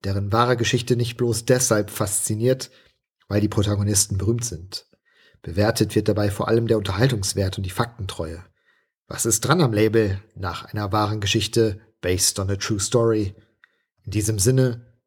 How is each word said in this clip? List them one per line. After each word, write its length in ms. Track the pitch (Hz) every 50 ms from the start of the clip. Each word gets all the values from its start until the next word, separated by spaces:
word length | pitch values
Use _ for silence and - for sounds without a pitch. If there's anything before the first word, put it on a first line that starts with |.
| -
deren 300 | 98 98 101 101 101 101
wahre 240 | 113 120 123 127 117
Geschichte 400 | 117 - - 120 - - 127 117
nicht 180 | 120 117 -
bloß 300 | - 123 120 110 - -
deshalb 440 | - 131 127 127 - 113 104 101 101
fasziniert, 840 | - - 110 98 - - - - 110 107 113 123 131 131 - - _ - _ _ _ _ _ _ _ _ _ _
weil 100 | 98 104
die 80 | 104 104
Protagonisten 720 | - - 101 104 104 98 101 104 104 101 - - 101 95
berühmt 260 | 98 104 117 117 117
sind. 440 | - 87 78 87 95 - - _ _ _ _ _ _ _ _ _ _ _ _
Bewertet 540 | _ 87 85 95 101 110 120 - 110 101 -
wird 140 | 110 104 -
dabei 220 | 104 101 104 104
vor 180 | 98 - - -
allem 180 | 110 113 117 110
der 120 | 113 110
Unterhaltungswert 760 | 98 98 92 95 117 139 127 104 95 - - 98 98 92 92 -
und 60 | 98
die 60 | 90
Faktentreue. 760 | - - 117 117 - - 101 92 - - 85 80 82 85 92 _ _ _ _ _ _ _ _ _ _ _ _ _
Was 180 | - - -
ist 160 | 120 107 -
dran 200 | - 135 147 180
am 120 | 165 123 110
Label 460 | 104 110 110 104 113 110 101 95 95 - _ _
nach 300 | - 92 90 87 - -
einer 260 | - - 104 104 101
wahren 300 | 104 107 104 101 107 107
Geschichte, 580 | 104 101 - 113 104 - - 117 113 110 98 98 - _ _ _
based 380 | - 90 92 92 - - - -
on 100 | 95 95
a 60 | 101
true 240 | 98 - - 110 101
story? 560 | - - - 123 117 117 113 107 104 98 98 - _ _ _ _ - _ _ _ _ _ _ _ _
In 80 | 101
diesem 280 | 92 107 101 98 110 104
Sinne 580 | 92 120 127 131 131 127 120 120 - _ _ _ _